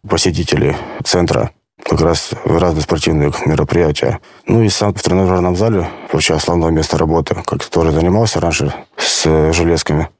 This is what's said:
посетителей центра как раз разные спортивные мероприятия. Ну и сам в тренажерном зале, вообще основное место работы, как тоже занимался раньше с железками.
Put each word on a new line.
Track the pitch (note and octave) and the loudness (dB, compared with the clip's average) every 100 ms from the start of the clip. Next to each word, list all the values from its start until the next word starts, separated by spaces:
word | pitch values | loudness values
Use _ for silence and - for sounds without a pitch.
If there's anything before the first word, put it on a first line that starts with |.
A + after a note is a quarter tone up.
| - | -2
посетителей | E2+ F#2 D#2 E2 D#2+ C#2+ C#2 - - | -2 0 -2 -2 0 0 -2 -8 -10
центра | - F2+ F2 D2 A1 _ _ _ | -2 0 2 0 -2 _ _ _
как | - - | -4 0
раз | D#3+ E3 - A#2+ | 2 0 -4 -8
разные | - E3 F3 D#2 | 0 2 2 0
спортивные | D2 D#2 D#2 D#2 D2 D2 - | 0 0 0 2 0 0 -2
мероприятия. | D2+ D2 E2+ D#2+ D2 - - - - - | 0 2 2 2 2 -2 -2 -10 -20 0
Ну | A2 | 2
и | A2 | 2
сам | - G#2 | 2 -2
в | F#2 | 0
тренажерном | - F#2 F#2+ F#2 F2+ F2 | 0 2 2 2 0 0
зале, | A2 G#2 E2 - - | 0 0 -2 -8 -4
вообще | D#2+ D2+ | -2 0
основное | D#2 - E2+ E2 | 0 2 0 2
место | D#2+ D#2 E2 | 0 0 0
работы, | D#2+ E2 D#2 E2 - | 2 0 0 -4 -4
как | B2+ | -6
тоже | - F2+ D#2+ | -2 0 2
занимался | D#2 E2+ G2+ A2+ - | 2 2 2 0 0
раньше | E2+ - C#2+ - - - | -2 -2 -4 -6 -16 -8
с | - - D#2+ D#2 D#2 | -4 0 2 2 2
железками. | D#2+ E2+ E2 - D2+ D#2 _ | 2 2 0 0 -2 -2 _